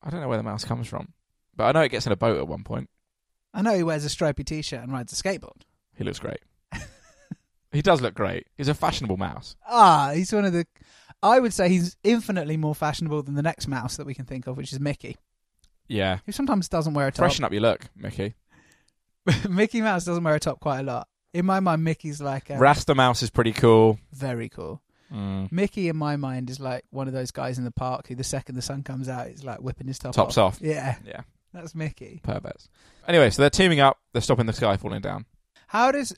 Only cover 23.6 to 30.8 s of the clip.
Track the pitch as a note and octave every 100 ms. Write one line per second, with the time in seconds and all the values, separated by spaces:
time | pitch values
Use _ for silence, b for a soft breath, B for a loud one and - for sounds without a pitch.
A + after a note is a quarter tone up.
23.6 | A#2+ A2 A2 G#2+ - C3+ C3+ A#2+ A#2 -
24.6 | D#2+ A#2 _ _ _ G#2+ G2 G2 F#2+ E3+
25.6 | G3+ - F3 D#3+ D3+ D3 C#3 B2+ B2+ B2+
26.6 | C3 B2+ - C3 C3+ C3 B2+ - B2+ B2+
27.6 | B2 - B2+ C3 - B2+ C3 C#3 - B2+
28.6 | B2 C#3 C#3 C3 C3 B2+ B2 - C3+ A2+
29.6 | B2+ - C3 C3 C3 B2 F#2+ - F#2+ G#2+
30.6 | D#3 D3+